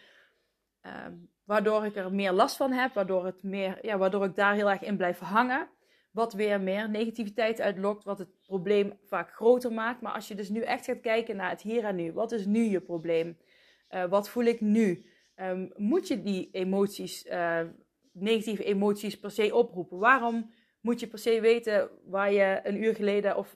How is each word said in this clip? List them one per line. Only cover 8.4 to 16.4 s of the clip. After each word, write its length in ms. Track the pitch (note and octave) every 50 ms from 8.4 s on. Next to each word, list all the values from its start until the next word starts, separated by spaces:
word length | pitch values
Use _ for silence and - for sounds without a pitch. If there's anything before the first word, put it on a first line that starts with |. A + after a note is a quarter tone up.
probleem 560 | _ - F#3+ F#3+ E3+ G3 G#3 G3+ G3+ G3+ - - _
vaak 300 | - - F3 E3+ - -
groter 400 | - G#3 A3+ B3 B3 B3 A#3+ A3
maakt. 280 | A3 A3 A#3 B3 A#3+
Maar 120 | A3+ G3+ -
als 140 | A3 G3+ -
je 80 | G#3+
dus 140 | G3 G#3+ F#3+
nu 120 | G#3 A3+
echt 240 | A3+ - - - -
gaat 140 | - B3 B3
kijken 360 | - A#3 A3 A#3 A3+ A#3 G#3
naar 140 | F#3+ F#3 F3+
het 120 | - -
hier 220 | - G3+ A3+ A#3+ G#3+
en 100 | G#3 F#3+
nu. 180 | F3+ E3+ E3 E3
Wat 180 | F#3 A3+ A3
is 140 | A#3 A3 G3
nu 180 | G3+ G#3 A#3 A#3
je 180 | A3 F#3+ F3
probleem? 560 | - - F3 E3 D#3+ E3 E3 E3 E3 E3+ E3+ _ _ _ _ _ _ _ _ _ _ _
Eh, 180 | - F#3 F3+
wat 240 | F3 F#3+ G3+ G3+ -
voel 140 | - A#3+ A#3+
ik 180 | A#3 A#3 A#3
nu?" 440 | G#3+ G#3 G#3 A3+ A3+ G3 F3 - - _ _ _ _ _ _
Ehm, 320 | - F#3 F#3 F#3 F#3 F#3+ - -
moet 320 | - G#3 G#3 D4+ F#4+ - -
je 140 | C#4+ F#3+
die 280 | E3 G3+ G3 F3+